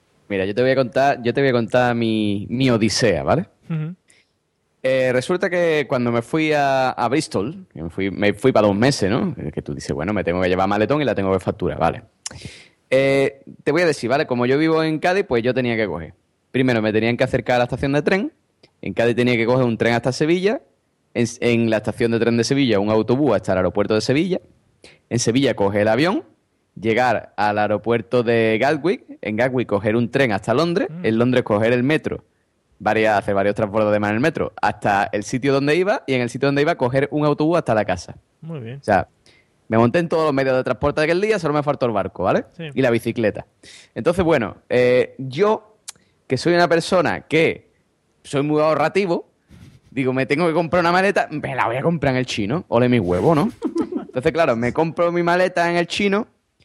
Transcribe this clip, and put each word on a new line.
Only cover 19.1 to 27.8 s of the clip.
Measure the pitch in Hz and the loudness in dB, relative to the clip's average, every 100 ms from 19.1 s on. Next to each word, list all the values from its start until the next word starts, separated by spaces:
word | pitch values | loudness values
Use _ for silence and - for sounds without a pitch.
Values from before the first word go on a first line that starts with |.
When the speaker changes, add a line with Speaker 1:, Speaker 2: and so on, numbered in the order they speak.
| 117 | 2
Speaker 1:
tenía | 123 120 | 2 2
que | 113 | 2
coger | 127 123 | 2 0
un | 110 | 0
tren | 110 | 0
hasta | 117 131 | 0 0
Sevilla. | 123 156 180 190 254 - _ _ _ _ | -2 0 0 0 -2 -8 _ _ _ _
En, | - 117 - | -4 -4 -2
en | 117 117 113 | 0 2 2
la | 110 | 0
estación | 107 - 117 | -2 -2 0
de | 117 | 0
tren | 113 117 | 2 0
de | |
Sevilla, | 113 139 131 101 | 0 0 2 2
un | 104 | 2
autobús | 110 107 123 147 98 | 0 2 0 2 0
hasta | - | 0
el | 92 | 0
aeropuerto | 90 101 98 | 0 0 0
de | 110 | 0
Sevilla. | - 135 180 180 - _ _ _ - - _ | 0 0 0 -4 -8 _ _ _ -20 -20 _
En | 120 | -2
Sevilla | 120 120 135 107 | 0 2 0 2
coger | 98 104 | 0 2
el | 107 | 2
avión, | 113 165 262 - _ _ _ _ - | 2 2 -2 -6 _ _ _ _ -8
llegar | 110 110 127 104 - - | -2 2 2 0 -4 -4
al | 104 104 | -2 0
aeropuerto | 104 104 | 0 0